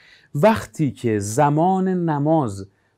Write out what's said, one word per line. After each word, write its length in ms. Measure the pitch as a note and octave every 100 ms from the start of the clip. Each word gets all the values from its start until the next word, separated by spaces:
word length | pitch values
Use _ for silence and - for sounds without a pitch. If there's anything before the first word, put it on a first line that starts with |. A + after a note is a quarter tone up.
| - - _
وقتی 560 | C#3+ G#3 G#3+ - - C#3+
که 280 | G#2+ A#2 G#2
زمان 720 | G2+ A#2 D3 D3+ F3+ F#3+ F#3+
نماز 800 | F#3 E3 C#3+ D3 D#3+ A#2+ G2 F#2+ _ _